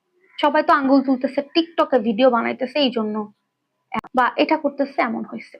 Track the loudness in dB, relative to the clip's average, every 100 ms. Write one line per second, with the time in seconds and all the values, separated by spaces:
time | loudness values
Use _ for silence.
0 | _ _ _ -2 0 2 4 2 4 2
1 | 4 0 -2 -4 -6 -6 -6 -2 0 2
2 | 0 2 4 4 0 -4 -4 -2 0 0
3 | -4 -4 -8 _ _ _ _ _ _ -10
4 | -4 0 0 0 0 0 -2 -4 -4 -2
5 | -4 -4 -10 -14 -18 -20